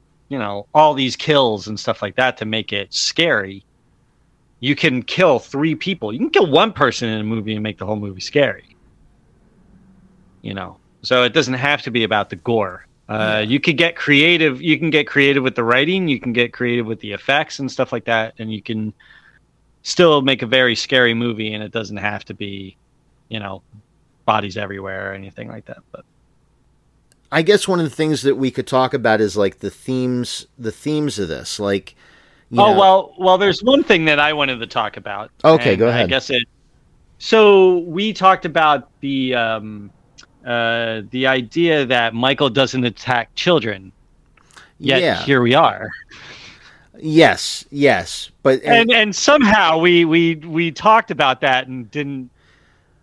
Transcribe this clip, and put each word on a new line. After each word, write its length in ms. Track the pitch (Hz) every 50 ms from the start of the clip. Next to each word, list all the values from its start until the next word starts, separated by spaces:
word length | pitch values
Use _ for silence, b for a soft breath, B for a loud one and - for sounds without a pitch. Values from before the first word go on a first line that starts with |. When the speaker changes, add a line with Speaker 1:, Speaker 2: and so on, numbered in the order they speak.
| _ _ _ _ _ -
Speaker 1:
you 100 | 139 131
know, 280 | 107 101 101 101 104 _ -
all 200 | 151 156 151 143
these 220 | 135 135 127 -
kills 520 | - - - 151 143 131 117 107 98 90 104
and 100 | 110 101
stuff 220 | - 120 107 - 104
like 140 | 101 -
that 200 | - 127 127 120 -
to 60 | 110
make 260 | 110 110 110 104 - 107
it 200 | 101 98 - -
scary. 720 | - - - - - 165 170 135 107 98 95 95 98 - _ _ _ _ _ _ _ _ _ _ _ _ _ _ _ _ _ _ -
You 140 | 120 131 143
can 280 | - - 160 127 127 117
kill 360 | - - 170 185 170 135 110
three 360 | - - - 139 151 165 151
people. 380 | 156 - 185 196 - - 104 107
You 60 | 139
can 120 | 226 330
kill 200 | - 403 196 160
one 220 | 131 160 208 226 -
person 360 | - 147 123 - - 123 113
in 120 | 110 107
a 40 | 107
movie 300 | 107 113 110 98 107 110
and 80 | 107 107
make 160 | 110 98 -
the 80 | 95
whole 100 | 95 107
movie 240 | 104 104 101 95 92
scary. 560 | - - - 147 139 120 95 - - _ _ _ _ _ _ _ _ _ _ _ _ _ _ _ _ _ _ _ _ _ _ _ _ _ _ _ _ _ _ _ _ _ _ _ -
You 120 | 104 98
know, 220 | 95 92 87 - _ _ _ _ _ -
so 200 | - 127 127 123
it 80 | 123 101
doesn't 220 | 165 139 123 131
have 280 | 123 139 143 147 139 -
to 80 | 127
be 140 | 117 120 113
about 240 | 101 110 104 101 -
the 60 | -
gore. 500 | 82 - 123 117 110 101 92 90 90 - _ _ _ _ -
Uh, 60 | 107
Speaker 2:
Yeah. 260 | 110 107 110 107 107
Speaker 1:
you 200 | 107 107 127 143
could 160 | - - 156 131
get 180 | 170 170 170
creative. 640 | - - - 135 139 151 170 175 165 160 151 131 127
You 180 | 151 170 156 139
can 120 | 165 160
get 160 | 147 151 147
creative 360 | - - 143 143 139 139 139 127
with 120 | 127 -
the 100 | - 117
writing. 440 | 113 120 127 143 160 185 190 185 160
You 120 | 135 113
can 120 | - 127 113
get 200 | 123 120 117 -
creative 340 | - 123 120 120 120 117
with 140 | 110 113 98
the 120 | - 104 101
effects 460 | 98 - - 139 147 151 - - -
and 120 | 139 127
stuff 220 | - - 127 - -
like 120 | 117 -
that. 300 | - 117 110 110 113 - -
And 140 | 113 110 110
you 80 | 107
can 320 | - - 113 110 107 107 - _ b b b b b b b b b _ _ _ _ _ _ _ -
still 380 | - - - 180 165 151 143
make 220 | 131 139 135 107 131
a 40 |
very 280 | 110 127 131 127 123 113
scary 380 | - - - 135 131 123 117 113
movie, 400 | 113 120 120 113 107 110 107 107
and 80 | 107 107
it 100 | 101 -
doesn't 240 | 117 110 95 104
have 280 | 98 95 104 104 101 -
to 80 | - 104
be, 420 | - 104 101 98 98 95 95 - _ _ _ _ _ _ _ _ _ _ -
you 100 | 113 110
know, 220 | 104 98 95 92 _ _ - 104 _ _ _ _ _ _ _ _ -
bodies 300 | - 107 107 104 98 92
everywhere 540 | 107 104 95 98 98 95 95 95 95 98 98
or 40 | 98
anything 340 | 98 98 98 - - 113 -
like 160 | 110 110 -
that. 120 | - 120 - _ _ -
But 120 | - - _ _ _ _ _ _ _ _ _ _ _ _ _ _ _ _ _ _ _ _ _ _ _ _ -
Speaker 2:
I 120 | 139 156 165
guess 260 | 170 208 202 - -
one 100 | 190 175
of 60 | 165
the 100 | 147 -
things 280 | - 156 156 151 123 120
that 140 | 143 139
we 140 | 131 135 127
could 160 | - - 120
talk 280 | - 139 131 131 127 -
about 260 | 131 113 117 110 107
is, 160 | 110 101 92
like, 220 | 104 101 98 - _
the 100 | - 98
themes, 760 | - - - - 127 127 127 127 127 123 120 - - - - _ _ -
the 140 | 120 110 -
themes 460 | - - 147 151 151 151 143 - 107
of 100 | 98 80
this. 300 | 78 62 - - - -
Like, 340 | 104 101 98 98 - - - b b b b b b b b b b b
you 100 | 117 120 208
Speaker 1:
Oh, 100 | 214 196
Speaker 2:
know 60 | 185
Speaker 1:
well, 360 | 196 190 190 190 - - - -
well, 200 | 185 185 185 185
there's 240 | 202 196 175 - 208
one 200 | 247 269 285 -
thing 220 | - 214 170 160
that 120 | 156 147 147
I 140 | 147 151 156
wanted 280 | 147 143 135 127 117
to 60 | 117
talk 300 | - - 127 110 104 -
about. 340 | 113 - 107 101 101 107 - _ _ -
Speaker 2:
Okay, 260 | 151 160 151 120 139 98
Speaker 1:
And 60 | 92
Speaker 2:
go 80 | 110 120
Speaker 1:
I 20 |
Speaker 2:
ahead. 180 | 120 123 107 90
Speaker 1:
guess 220 | 131 131 - -
it, 140 | 135 120 120 - _ _ _ _ _ _ _ _ _ _ _ _ _ -
so 600 | - - - 226 214 208 202 190 185 185 180 175
we 340 | 170 175 156 185 208 220 190
talked 300 | - 185 190 185 180 -
about 420 | 175 139 170 156 151 147 135 123 _ _ _
the, 340 | - 139 139 135 131 127 123
um, 560 | 120 117 113 113 110 104 107 107 104 104 98 _ _ _ _ _ _ - _ _ _ -
uh, 560 | 127 120 117 117 113 117 117 117 113 113 110 101 101
the 160 | - 127 131
idea 580 | 135 131 131 120 107 - 160 170 170 156 147 135
that 300 | 120 127 120 117 117 110
Michael 340 | 117 123 131 143 - 151 131
doesn't 360 | 107 139 135 120 - 131 123
attack 500 | 120 101 - - - 123 120 117 - -
children. 580 | - - 180 175 151 - 113 101 95 95 95 - _ _ _ _ _ _ _ _ _ b b b b b b b b
Yet 240 | - 131 135 131 175
Speaker 2:
Yeah. 200 | 151 101 82 -
Speaker 1:
here 200 | 135 139 127 123
we 100 | 117 127
are. 360 | 151 165 120 98 98 107 104 - - - _ B B B B B B B B B B B B B B B B B -
Speaker 2:
Yes, 680 | - 156 151 160 156 117 90 - - - - - - _
yes, 600 | 139 143 143 139 113 92 85 - - - - - _ _ -
but 200 | 135 131 131 -
Speaker 1:
And, 260 | 151 233 233 233 226
and 240 | 247 233 214 214 185
somehow 640 | - - 277 294 302 254 202 214 214 190 165 160 160
we, 260 | 165 180 175 170 170
we, 300 | 160 160 170 170 165 165
we 360 | 156 151 170 156 160 170 165 135
talked 380 | - - 214 220 226 - -
about 320 | 180 135 151 131 131 - 156
that 240 | 139 127 127 131 131
and 200 | 127 127 117 107
didn't 400 | - 151 147 143 139 131 127 123 _ _ _ _ _ _ _ _ _ _ _ _ _ _